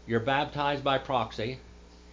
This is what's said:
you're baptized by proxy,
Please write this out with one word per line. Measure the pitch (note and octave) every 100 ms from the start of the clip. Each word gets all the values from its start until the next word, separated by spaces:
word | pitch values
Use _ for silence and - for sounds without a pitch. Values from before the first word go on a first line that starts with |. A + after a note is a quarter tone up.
| -
you're | A2+
baptized | A2 C#3 D3 D3 C#3+ C#3+
by | C3+ C3+
proxy, | - C3 A2 - A2 C3 - - - - -